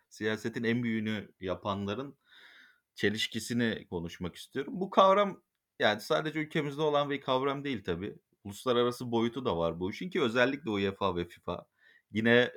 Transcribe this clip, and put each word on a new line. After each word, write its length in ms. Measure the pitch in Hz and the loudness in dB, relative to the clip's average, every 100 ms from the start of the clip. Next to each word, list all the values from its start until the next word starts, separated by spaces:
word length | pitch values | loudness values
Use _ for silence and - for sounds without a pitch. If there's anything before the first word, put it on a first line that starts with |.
| _ | _
siyasetin 560 | - 110 110 117 123 | -4 -2 -2 -4 -2
en 180 | 113 120 | 0 0
büyüğünü 460 | 120 113 107 107 - _ | 0 -2 -2 -4 -6 _
yapanların 760 | 92 87 104 98 101 110 143 - _ - - - - _ _ | -6 -4 -2 -2 -2 -4 -6 -12 _ -20 -20 -20 -20 _ _
çelişkisini 920 | - 101 107 - 113 - 120 117 - - | -2 -2 0 -4 -4 -4 0 0 -2 -6
konuşmak 460 | 87 85 - 87 - | -8 -6 -6 -8 -8
istiyorum. 360 | - 135 147 208 | -10 -8 -6 -6
Bu 100 | 196 | 0
kavram, 520 | - 190 196 196 - _ _ _ - | 6 6 6 2 -2 _ _ _ 0
yani, 220 | 117 107 | 2 2
sadece 400 | - 156 156 156 | 0 0 0 -4
ülkemizde 420 | 156 165 143 139 | -2 -2 -2 0
olan 280 | 156 143 143 | 2 2 2
bir 100 | 139 | -2
kavram 440 | 139 127 139 139 | 0 0 0 -2
değil 200 | 139 120 | -4 -4
tabii. 340 | 98 85 98 - _ _ | -4 -4 -6 -10 _ _
Uluslararası 680 | 101 98 131 120 120 120 123 | -14 -6 0 2 2 0 -2
boyutu 320 | 113 117 127 | 0 0 0
da 140 | 123 85 | -2 0
var 220 | 82 85 | 0 0
bu 100 | 92 | -4
işin 200 | 110 185 | -4 -6
ki 120 | 185 | 0
özellikle 480 | 123 120 123 139 135 | 2 2 2 0 -2
uefa 460 | 101 98 98 98 87 | 0 0 0 -2 -2
ve 80 | 87 | -4
fifa. 380 | - - 87 - _ _ _ _ | -8 -8 -8 -10 _ _ _ _
Yine 400 | 104 113 120 120 | 0 6 6 4